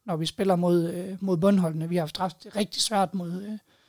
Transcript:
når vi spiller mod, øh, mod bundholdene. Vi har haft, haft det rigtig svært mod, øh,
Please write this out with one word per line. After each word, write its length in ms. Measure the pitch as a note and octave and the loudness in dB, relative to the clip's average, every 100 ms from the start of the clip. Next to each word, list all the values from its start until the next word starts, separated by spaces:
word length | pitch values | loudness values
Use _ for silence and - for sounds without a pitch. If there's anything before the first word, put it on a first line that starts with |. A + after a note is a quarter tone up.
| A3+ | -8
når 100 | E3 | -4
vi 100 | D#3+ | -4
spiller 300 | - G3 F3 | -2 2 2
mod, 380 | F3 F3 E3+ | 4 2 2
øh, 240 | F3 F#3+ F#3+ | -4 -8 -6
mod 180 | G3 F3 | -2 2
bundholdene. 520 | G3 G3 E3+ D#3 E3 | 4 4 2 -2 -2
Vi 60 | F3 | -2
har 60 | |
haft, 160 | D3+ - | -2 -2
haft 260 | F#3 - | -4 -6
det 120 | G#3+ G3+ | -8 -4
rigtig 260 | G#3 - | -4 -2
svært 320 | - G#3 F#3+ | 0 2 0
mod, 300 | G3 F3 F3+ | -2 -6 -8
øh, 140 | G3+ G#3+ _ _ | -8 -12 _ _